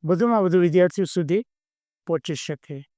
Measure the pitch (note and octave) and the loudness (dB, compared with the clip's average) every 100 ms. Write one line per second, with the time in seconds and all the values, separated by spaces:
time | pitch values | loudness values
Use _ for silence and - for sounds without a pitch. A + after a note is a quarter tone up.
0 | D#3 F3 A#3+ A3+ F#3+ F3+ F3 E3+ F3 - | 0 0 2 2 2 2 4 4 2 0
1 | G3 - D3+ F#3+ A#3 _ _ _ _ _ | -4 -4 -2 -4 -4 _ _ _ _ _
2 | - E3 - D3+ - D3 _ C#3 C#3 | -6 -6 -4 -10 -8 -12 _ -16 -16